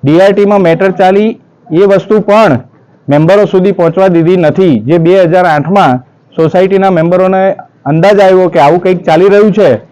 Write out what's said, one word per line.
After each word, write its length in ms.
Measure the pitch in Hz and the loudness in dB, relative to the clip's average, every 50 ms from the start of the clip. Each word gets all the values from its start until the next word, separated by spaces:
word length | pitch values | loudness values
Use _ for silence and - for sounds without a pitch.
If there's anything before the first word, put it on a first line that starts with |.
| - | -2
ડી 160 | 139 151 170 | 0 0 2
આર 120 | 190 196 | 2 2
ટીમાં 300 | 196 202 202 202 208 196 | 2 0 0 0 0 0
મેટર 300 | 185 165 165 165 190 196 | 0 0 0 0 -2 -4
ચાલી, 500 | 185 - 196 185 196 202 214 220 - - _ _ _ _ _ - | -2 0 0 0 2 0 -2 -2 -4 -8 _ _ _ _ _ -4
એ 140 | 160 165 202 | -2 0 2
વસ્તુ 340 | 196 196 190 - - 214 214 | 2 2 0 0 0 -2 -2
પણ 400 | 196 - 202 214 220 190 135 117 - _ _ _ _ _ _ _ _ - | 0 0 0 2 2 2 0 -2 -6 _ _ _ _ _ _ _ _ -4
મેમ્બરો 360 | 139 147 160 165 190 208 208 | -2 0 2 2 2 2 0
સુધી 260 | - - 185 180 202 | 0 0 0 0 0
પહોંચવા 360 | 196 185 175 165 165 190 190 | -2 -2 -2 -2 0 0 0
દીધી 300 | 190 175 165 165 165 185 | 0 0 0 0 0 0
નથી. 420 | 180 170 151 139 - 190 175 139 110 | 0 0 -2 0 0 0 0 0 -2
જે 180 | 107 127 165 | -2 -2 -2
બે 240 | 175 165 170 185 196 | 0 0 0 2 2
હજાર 240 | 180 170 165 185 180 | 0 0 0 0 0
આઠમાં 600 | 175 156 147 139 156 190 202 180 147 127 127 - _ _ _ _ _ _ | 0 -2 -2 -2 -2 0 0 0 0 -2 -4 -6 _ _ _ _ _ _
સોસાયટીના 540 | - 160 156 - 180 185 190 196 190 196 190 | -4 -4 0 0 0 0 0 0 0 0 0
મેમ્બરોને 640 | 185 165 160 170 180 180 185 185 190 190 190 196 - - - _ _ _ _ | 0 0 -2 -2 0 0 0 0 0 -2 -2 -2 -4 -6 -12 _ _ _ _
અંદાજ 340 | 139 147 160 165 196 208 196 | -4 -2 0 2 2 2 2
આવ્યો 280 | 202 190 190 185 185 | 2 2 2 2 0
કે 120 | 175 160 170 | 0 0 0
આવું 200 | 147 143 160 180 | 2 2 0 0
કંઈક 240 | 180 185 185 175 - | -2 -2 -4 -4 -2
ચાલી 260 | - 160 160 185 202 | -2 0 2 2 2
રહ્યું 220 | 196 202 208 214 | 2 2 2 2
છે 240 | 185 214 202 190 120 104 - _ | 0 0 0 0 0 -2 -6 _